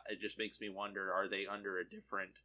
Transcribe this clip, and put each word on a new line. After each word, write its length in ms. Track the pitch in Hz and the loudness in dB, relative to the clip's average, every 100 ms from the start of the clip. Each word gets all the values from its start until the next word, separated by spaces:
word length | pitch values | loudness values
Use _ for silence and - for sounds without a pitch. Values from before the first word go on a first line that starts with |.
| - | 0
it 100 | 101 | -4
just 180 | 107 - | -2 -2
makes 220 | 107 - | -4 -2
me 100 | 104 | -4
wonder: 440 | 95 101 98 95 | -2 -2 0 2
are 140 | 92 98 | 4 4
they 180 | 98 98 | 2 0
under 320 | 104 101 92 | 0 0 0
a 100 | 90 | 0
different, 420 | 214 - 101 95 - | -6 -4 -2 -2 -6